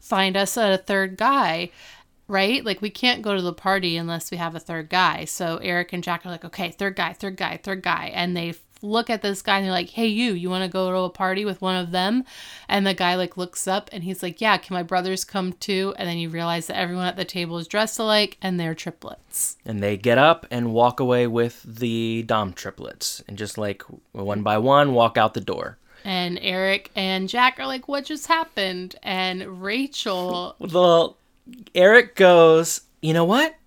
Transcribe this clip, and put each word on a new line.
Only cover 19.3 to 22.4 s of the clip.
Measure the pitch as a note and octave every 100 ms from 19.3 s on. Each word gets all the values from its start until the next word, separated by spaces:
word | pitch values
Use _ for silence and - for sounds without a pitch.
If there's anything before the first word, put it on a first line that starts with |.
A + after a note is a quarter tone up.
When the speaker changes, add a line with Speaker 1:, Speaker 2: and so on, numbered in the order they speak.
| - - - -
Speaker 2:
And | G#2+
they | G2+ G2+
get | A#2 A#2+
up | D3+ E3 -
and | A#2+ A#2+
walk | A2+ A#2+ A#2+
away | B2+ B2 A#2+
with | A#2 A#2 -
the | - A2+ A#2+ A2+ A2+ A2+ A2+
Dom | A2+